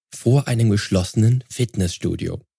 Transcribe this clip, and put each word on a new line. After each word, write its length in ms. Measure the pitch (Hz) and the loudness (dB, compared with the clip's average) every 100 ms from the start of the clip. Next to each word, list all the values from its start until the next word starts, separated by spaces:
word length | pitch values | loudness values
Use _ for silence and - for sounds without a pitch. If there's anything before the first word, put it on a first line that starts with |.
| _ | _
vor 320 | - 113 139 135 | -4 2 2 2
einem 220 | 117 117 | 2 2
geschlossenen 760 | 101 - 95 92 113 110 127 - | 2 0 -2 0 2 2 2 -2
Fitnessstudio. 960 | - 120 - 87 - 87 85 82 85 - | -4 -4 -2 -4 -2 -6 -4 -6 -8 -14